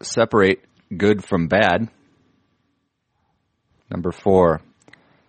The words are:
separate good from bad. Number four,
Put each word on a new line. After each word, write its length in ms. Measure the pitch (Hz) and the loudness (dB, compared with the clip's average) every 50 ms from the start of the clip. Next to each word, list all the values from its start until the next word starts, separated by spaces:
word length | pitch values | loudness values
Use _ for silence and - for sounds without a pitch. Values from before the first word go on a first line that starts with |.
separate 640 | - - - 120 113 - - 107 95 95 95 - _ _ _ _ _ _ 98 | -18 -8 -4 -2 -2 0 0 2 2 2 0 -2 _ _ _ _ _ _ -8
good 280 | 85 101 104 104 98 - | -2 0 0 0 0 -4
from 240 | - 98 87 85 76 | -4 -4 -4 -2 0
bad. 420 | 92 101 110 92 85 92 113 - - _ _ _ _ _ _ _ _ _ _ _ _ _ _ _ _ _ _ _ _ _ _ _ _ _ _ _ _ _ _ _ _ _ _ _ _ _ _ _ | 0 0 0 0 0 -2 -4 -8 -12 _ _ _ _ _ _ _ _ _ _ _ _ _ _ _ _ _ _ _ _ _ _ _ _ _ _ _ _ _ _ _ _ _ _ _ _ _ _ _
Number 200 | - 90 85 90 | -12 -8 -8 -8
four, 500 | - - - 101 95 92 90 85 80 80 - _ _ _ _ _ - _ _ _ _ _ _ | -8 -4 -2 2 4 4 4 4 2 0 -6 _ _ _ _ _ -20 _ _ _ _ _ _